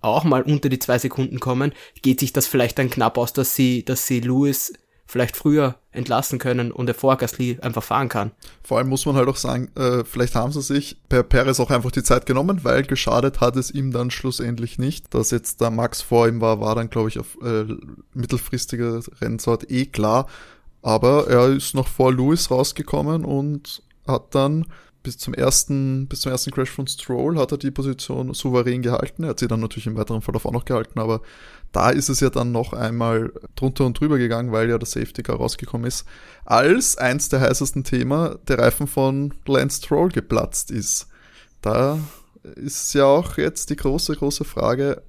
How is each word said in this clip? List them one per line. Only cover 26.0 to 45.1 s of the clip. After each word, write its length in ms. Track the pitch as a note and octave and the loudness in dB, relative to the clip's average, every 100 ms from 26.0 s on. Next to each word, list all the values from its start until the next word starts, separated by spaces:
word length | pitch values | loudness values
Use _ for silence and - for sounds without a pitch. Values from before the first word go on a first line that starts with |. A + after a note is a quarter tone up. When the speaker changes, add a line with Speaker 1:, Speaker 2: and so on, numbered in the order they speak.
| C3+ | -4
Speaker 2:
bis 140 | C3 | -4
zum 100 | C#3 | -4
ersten 200 | B2+ - | -2 -4
Crash 180 | C3 B2+ | -2 -4
von 180 | - C3 | -4 -8
Stroll 500 | - - B2 C3+ E3 | -8 -4 -2 0 0
hat 140 | B2+ | 0
er 60 | C#3+ | -2
die 140 | C3+ | -4
Position 600 | C#3 C3+ C3 - C3 B2+ | -4 -4 -6 -6 -6 -6
souverän 480 | C3 C3+ B2 B2 B2 | -4 2 2 2 0
gehalten. 420 | A#2+ B2 - - | 0 -2 -2 -4
Er 80 | E3 | -6
hat 80 | A2+ | -2
sie 100 | A#2 | -2
dann 100 | A2 | -2
natürlich 260 | A2+ A2+ A2 | -2 -6 -6
im 100 | A2 | -4
weiteren 240 | G#2+ A2 | -4 -4
Verlauf 240 | - A2 - | -2 -4 -2
auch 80 | |
noch 100 | A#2 | -4
gehalten, 340 | - B2 A2 - | -2 -4 -2 -4
aber 240 | A2+ A2 - - - - - | -2 -2 -4 -20 -20 -18 -6
da 160 | - A#2+ | 2 4
ist 180 | C#3 C3+ | 2 0
es 140 | B2+ | 2
ja 80 | C3 | 2
dann 240 | B2+ A#2+ | 2 -2
noch 180 | A#2 A#2+ | -2 -4
einmal 600 | A#2 A2+ A#2 A#2 A2+ A2+ - - - | -4 -4 -2 0 0 -2 -8 -16 -4
drunter 280 | C3 - C3 | -4 0 0
und 140 | A2+ | 2
drüber 180 | D3+ D3 | 2 2
gegangen, 360 | A#2+ A#2 B2 | 2 0 0
weil 160 | A2 A#2 | 0 2
ja 80 | A#2 | 0
der 80 | A#2 | -2
Safety 360 | A#2 A#2 - | -6 -6 -8
Car 140 | - A#2+ | -6 -2
rausgekommen 500 | B2 - - A#2+ A#2+ | -2 -4 -8 -6 -4
ist. 200 | - - - - - - | -6 -10 -20 -20 -20 2
Als 520 | A2+ C#3+ G#3+ - - | 4 6 4 2 0
eins 300 | B2+ C#3 - | 0 0 0
der 140 | C3+ | 2
heißesten 420 | B2+ B2+ C3+ C#3 | 4 2 -2 -4
Thema 540 | C3 B2+ B2 D3 E3+ - - | -2 -2 0 0 0 -4 -2
der 120 | B2+ | 4
Reifen 280 | A#2+ - C#3+ | 4 4 -4
von 460 | - C3+ C#3 C#3+ - - | 0 0 0 -4 -6 0
Lance 360 | C3+ C3+ - | 2 2 -4
Stroll 240 | - D3+ F3+ | -2 2 2
geplatzt 640 | C3+ - A2 A2+ - - | 0 0 0 0 -6 -6
ist. 380 | A2 - - - - - - - _ | -6 -4 -4 -6 -20 -20 -20 -20 _
Da 380 | - A2+ C3+ D#3 D3+ - _ _ - - | -2 2 2 0 -6 -14 _ _ -20 -12
ist 380 | C#3 - - | -10 -6 -2
ja 100 | C#3+ | 4
auch 340 | C#3 C#3+ F3 - | 6 6 2 -2
jetzt 340 | D3+ - - | -2 -2 -6
die 40 | D3 | -4
große, 400 | C#3 C#3 - D3+ | -2 -2 -2 -2
große 300 | C#3 C#3+ D3+ | -2 -4 -8
Frage 560 | - - B2 C#3 - - | -2 -2 0 0 -2 -8